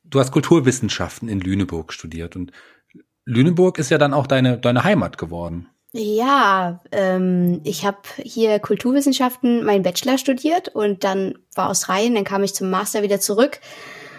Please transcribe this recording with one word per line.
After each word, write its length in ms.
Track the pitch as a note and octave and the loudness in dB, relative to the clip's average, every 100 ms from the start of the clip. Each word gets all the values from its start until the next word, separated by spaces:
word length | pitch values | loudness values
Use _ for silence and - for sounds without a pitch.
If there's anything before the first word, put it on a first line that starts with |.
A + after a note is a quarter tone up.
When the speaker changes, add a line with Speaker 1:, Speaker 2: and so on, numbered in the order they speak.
Speaker 1:
du 160 | _ C3+ | _ 0
hast 120 | C3+ | 2
Kulturwissenschaften 960 | D3 - E3+ B2+ - G#2 - F2 - A#2 | 0 4 4 4 2 -2 -4 -6 -8 -6
in 120 | G2 | -4
Lüneburg 520 | F2+ G2 F2+ E2 D#2+ | -2 -2 -2 -6 -10
studiert 440 | - E2 D#2+ E2+ F2+ | -14 -12 -12 -10 -10
und 160 | F2 - - _ _ - _ _ | -12 -14 -20 _ _ -20 _ _
Lüneburg 540 | - A#2 D3 F3 F#3 F3+ | -2 2 4 4 2 2
ist 120 | D3 | 0
ja 80 | D#3 | 4
dann 160 | D3 | 4
auch 120 | C#3+ C3 | 2 2
deine, 320 | C3+ B2+ A#2+ | 2 2 2
deine 260 | B2 B2 | 2 2
Heimat 320 | E3+ G3 F2 - | 2 2 0 -6
geworden. 520 | E2 E2 E2+ E2+ F2 _ _ | -10 -8 -8 -10 -12 _ _
Speaker 2:
Ja, 880 | A#3 G#3 G#3+ B3+ C#4 G#3+ F#3+ F3+ F3 - | -8 -4 -2 2 2 4 2 0 -6 -6
ähm, 680 | G#3 F#3+ F#3 F#3 F3+ F3 F3 | -2 0 2 2 2 2 0
ich 200 | - - | -4 -4
hab 220 | G3+ G3 - - | -4 -4 -10 -16
hier 420 | A3+ A3+ A3 G#3 | -10 0 2 2
Kulturwissenschaften 1040 | - G3+ B3 C#4 C#4 C4 B3+ B3 A#3+ A#3+ | 0 -2 2 2 2 2 0 0 0 0
meinen 180 | A3 G3+ | 2 2
Bachelor 360 | F#3 F3 C4 C4 | 2 -2 0 0
studiert 500 | C4+ C4 D4+ F4 F4+ | 0 0 0 -2 -2
und 360 | - G#3 F#3+ | -2 -2 0
dann 340 | G3+ G3 F#3+ - _ | -2 -2 -4 -6 _
war 140 | - F#3+ | -4 -2
Australien, 460 | F#3 - F#3+ A#3 | -2 -2 0 2
dann 100 | A3+ | 0
kam 180 | G3 G3 | 0 -2
ich 120 | G3 | -2
zum 160 | - F#3+ | -2 -4
Master 320 | F#3 G3+ A3 | -2 -2 -2
wieder 180 | G#3 G3 | -2 -2
zurück. 400 | - G#3 C#4+ - - - - - - | 0 2 0 0 -18 -20 -20 -20 -20